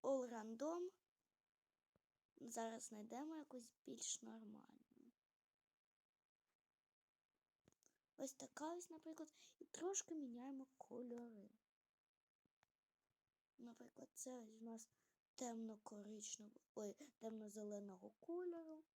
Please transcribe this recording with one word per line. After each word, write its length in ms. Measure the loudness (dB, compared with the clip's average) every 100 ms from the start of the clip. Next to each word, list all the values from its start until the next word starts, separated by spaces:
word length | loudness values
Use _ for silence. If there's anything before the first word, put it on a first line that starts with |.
all 260 | 8 8 6
random. 640 | 0 -2 2 4 4 2 -2 _ _ _ _ _ _ _ _ _ _ _ _ _ -10
Зараз 420 | -4 0 0 -2
знайдемо 540 | -4 -6 -4 -2 -2 -2
якусь 340 | -4 -8 -8 _ -6
більш 360 | -2 2 2
нормальну. 640 | 0 -8 -8 -12 -14 -20 -20 -20 -20 _ _ _ _ _ _ _ _ _ _ _ _ _ _ _ _ _ _ _ _ _ _ _ _ _ -20 -20 -20 _ _ -4
Ось 160 | -4
така 420 | -2 -8 0 2
ось, 160 | 2 -2
наприклад, 380 | -8 -6 -4 -4 -6 -20 -16
і 60 |
трошки 500 | -10 2 6 6 4
міняємо 520 | 0 0 -2 -2 -4 -6 _
кольори. 680 | -4 -2 0 0 -2 -8 -12 -18 _ _ _ _ _ _ _ _ _ _ -20 _ _ _ _ _ _ _ _ -10
Наприклад, 500 | -10 -10 -12 -10 -10
це 180 | -2 0
ось 220 | 0 -4 -6
у 40 |
нас 240 | -4 -2 -6 _ _ _ _
темно-коричневого, 1300 | 0 2 4 0 -2 -6 -6 -6 -4 -2 -4 -6 -14 _
ой, 200 | 2 2 0 -8 _
темно-зеленого 920 | 0 0 -2 0 0 0 -2 -6 -8 -8
кольору. 640 | 0 4 4 2 -2 -6 -10